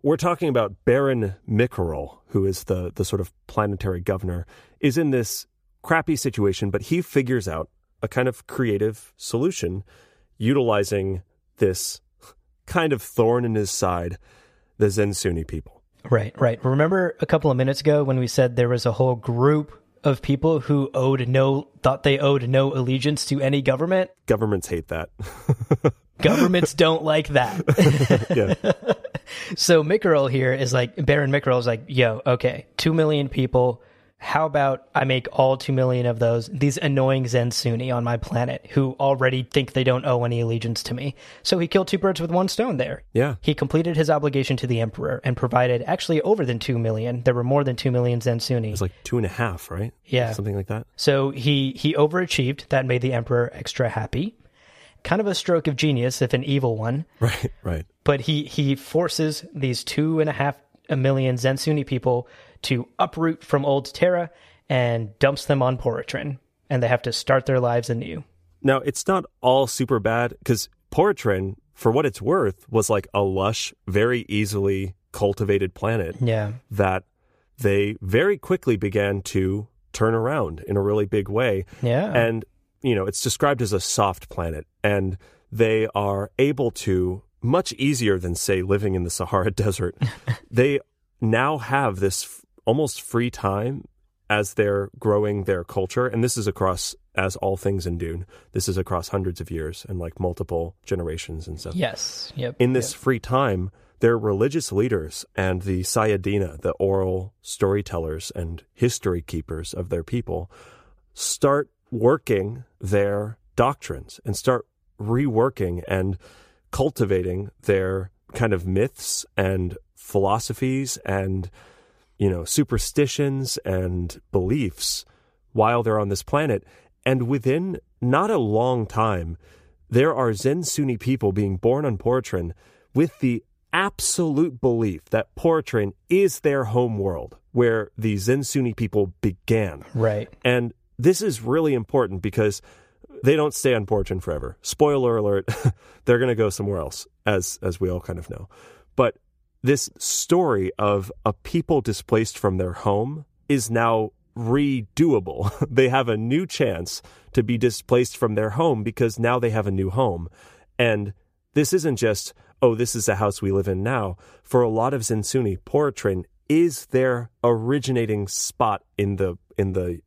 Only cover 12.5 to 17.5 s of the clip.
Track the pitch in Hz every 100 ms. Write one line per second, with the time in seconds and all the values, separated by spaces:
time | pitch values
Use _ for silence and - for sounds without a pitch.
12.5 | _ - 180 160 127 - - 113 120 120
13.5 | 110 101 - 95 87 87 92 _ _ _
14.5 | _ _ - 104 98 104 95 95 82 80
15.5 | 78 - _ _ _ - 117 104 - 127
16.5 | 117 127 135 160 190 180 - - 160 151